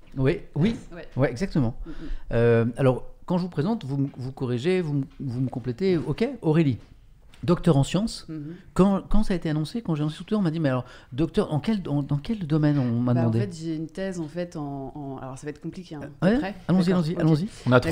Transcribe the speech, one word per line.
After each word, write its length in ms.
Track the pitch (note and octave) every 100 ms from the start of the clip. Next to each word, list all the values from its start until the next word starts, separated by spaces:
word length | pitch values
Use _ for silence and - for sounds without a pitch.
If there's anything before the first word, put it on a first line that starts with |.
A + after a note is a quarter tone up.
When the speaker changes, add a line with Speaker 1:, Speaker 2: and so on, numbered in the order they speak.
| - C3+
Speaker 1:
Oui, 220 | C3+ E3+ - C#3+
oui. 200 | G#3 A3+ -
Speaker 2:
Ouais. 140 | E3+ - A#2+
Speaker 1:
Ouais, 160 | C#3
exactement. 440 | A#2+ F#3+ D#3+ A#2 - -
Speaker 2:
Mm, 40 |
mm. 40 | - - - -
Speaker 1:
Euh, 320 | A#2+ A#2 A#2 A#2 C3+
alors, 280 | C3 A#2+ - - -
quand 120 | F3
je 60 |
vous 60 | F#3
présente, 360 | D3+ F3 A#3 C3
vous 100 | C#3
m-, 140 | C#3 -
vous 140 | B2
corrigez, 480 | - B2 B2 D#3+ F#3
vous 140 | D#3 C#3+
m-, 80 | C3+ -
vous 180 | C#3 A#2+
me 80 | B2+
complétez. 480 | C3 B2+ A#2 F#3+ E3
Ok, 300 | D3+ C#3+ B3 C4
Aurélie. 360 | E3 D#3+ D3 G#2+ - - - - - -
Docteur 320 | A#2 F3 F3 C#3+
en 60 |
sciences. 440 | C3+ F3 A3+ - -
Speaker 2:
Mhm. 240 | D#3 D3 F3 - -
Speaker 1:
Quand, 260 | G3+ F#3+ -
quand 140 | G#3+
ça 100 | G#3
a 20 | F3
été 140 | E3
annoncé, 320 | D3+ D3+ A#3
quand 140 | F3+ D3
j'ai 60 |
annoncé 140 | D3+ -
sur 80 | E3+
Twitter, 100 | G#3+
on 60 |
m'a 80 | E3+
dit, « 80 | E3
Mais 80 | C#3+
alors, 160 | B2+ - - -
docteur, 400 | B2 D#3+ G#3+ E3+
en 80 | D3+
quel, 220 | - G#3 D#3
en, 140 | C#3+
dans 140 | C#3 D3
quel 280 | - A3 D3
domaine » 320 | D#3 D3 C#3+
on 200 | B2 A#2
m'a 160 | B2 B2
Speaker 2:
Bah, 60 |
en 20 | A#2
Speaker 1:
demandé. 80 | A2+
Speaker 2:
fait, 160 | F3+ E3
j'ai 120 | E3 D#3
une 120 | D#3+
thèse, 320 | F#3 F#3+ F3
en 80 | D3+
fait, 280 | E3+ F3 E3
en, 340 | C#3+ C#3 C3
en, 240 | D3+ C#3 C3
alors 220 | C3 C3+
ça 80 | D3
va 20 |
être 100 | C#3+
compliqué, 360 | E3 F#3+ F3 D3
hein. 60 |
Speaker 1:
Euh, 240 | D3 - F3+
ouais, 60 |
Speaker 2:
T'es 40 | B3+
prêt ? 160 | D4 - -
Speaker 1:
allons-y, 180 | F#3 F3
Speaker 2:
D'accord. 140 | F3+
Speaker 1:
allons-y, 100 | D3+ F3
Speaker 2:
Ok. 40 |
Speaker 1:
allons-y. 280 | D#3+ D3+ G#3 - B2
Speaker 3:
On 60 |
a 80 | B2+
Speaker 2:
D'accord. 80 | E3